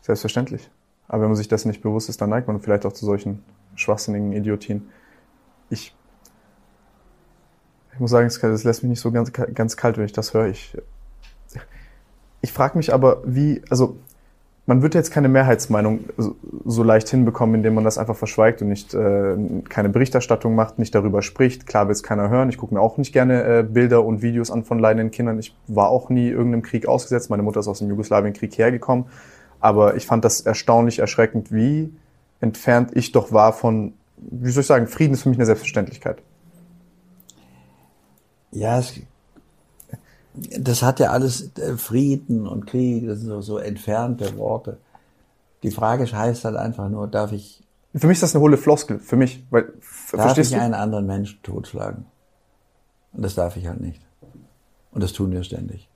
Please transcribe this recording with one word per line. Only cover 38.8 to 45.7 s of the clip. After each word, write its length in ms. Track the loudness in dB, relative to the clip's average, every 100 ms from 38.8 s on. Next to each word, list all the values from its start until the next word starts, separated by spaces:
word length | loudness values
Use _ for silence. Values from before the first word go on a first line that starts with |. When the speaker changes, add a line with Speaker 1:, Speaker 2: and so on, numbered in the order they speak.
| -2 -10 -20 _ _ _ _ _ _ _ -20 -20 _ _ _
Speaker 2:
das 480 | -18 -14 -8 -4 0
hat 180 | 0 2
ja 120 | 2
alles, 440 | 2 -2 -4 -10 -10
äh, 220 | -8 -8
Frieden 680 | -4 0 0 -2 -2 -4 -4
und 200 | -8 -6
Krieg, 400 | -2 -2 -2 -4
das 140 | -8
sind 80 | -8
so, 120 | -10
so 160 | -8 -8
entfernte 800 | -6 -8 -4 -2 -2 -4 -6 -6
Worte. 400 | -4 -4 -8 -16 _ _ _ _ _ _ _ _
Die 80 | -8